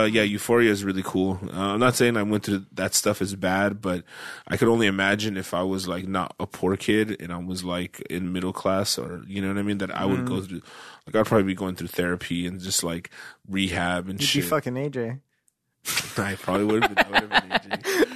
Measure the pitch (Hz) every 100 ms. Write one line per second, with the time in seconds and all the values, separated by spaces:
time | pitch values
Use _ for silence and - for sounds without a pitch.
0 | 110 110 104 101 - 120 113 101 98 95
1 | 92 95 95 92 98 92 98 107 127 120
2 | 120 113 104 104 104 98 - - 98 -
3 | 104 104 95 95 92 95 101 101 95 87
4 | - - - - - 92 117 117 104 98
5 | 98 104 107 95 92 87 95 95 90 87
6 | 95 95 82 - 90 - 92 95 - 107
7 | 110 - 85 87 90 92 90 90 90 -
8 | - 90 90 92 92 - 95 95 98 -
9 | 76 87 - 101 98 101 101 101 95 -
10 | 98 127 123 113 95 87 - - - -
11 | - 110 107 110 98 92 95 92 87 -
12 | 90 90 - 87 90 92 90 - 87 85
13 | - - - - - 98 95 90 87 90
14 | 92 101 139 139 87 156 131 127 143 131
15 | 113 131 - _ _ _ _ _ - -
16 | - - 98 95 - 95 107 110 - 311
17 | 101 - 208 254 - 226 302 - 381 370
18 | -